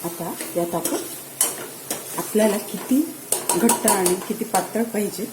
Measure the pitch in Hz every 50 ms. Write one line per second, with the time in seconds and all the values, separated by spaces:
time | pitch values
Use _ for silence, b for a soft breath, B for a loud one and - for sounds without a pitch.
0 | - 170 - - 165 175 - - - - - 175 175 170 175 170 160 - 285 -
1 | - - - - - - - - - - - - - - - - - - - -
2 | - - - - - - - 214 214 220 202 214 - - - 185 - - 254 277
3 | 311 - - - - - - - - - - 175 233 226 - - - 220 208 196
4 | 185 175 180 185 - - 220 220 233 - - 190 175 - - 214 233 226 - 208
5 | 208 190 - - 208 262